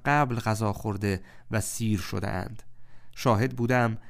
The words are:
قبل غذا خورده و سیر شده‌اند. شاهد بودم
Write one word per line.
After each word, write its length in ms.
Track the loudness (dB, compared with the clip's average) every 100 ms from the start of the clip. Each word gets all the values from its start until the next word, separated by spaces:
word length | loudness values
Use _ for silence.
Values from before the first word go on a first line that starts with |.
| 2
قبل 300 | 4 4 2
غذا 380 | 0 2 0
خورده 500 | 0 -2 0 0 0 -4 -16 -4
و 100 | -2
سیر 380 | -2 -2 0 0
شده‌اند. 640 | 0 -4 -2 -4 -4 -8 -10 -12 -12 -12 -12 0
شاهد 400 | 4 4 4 0
بودم 420 | 2 4 2 0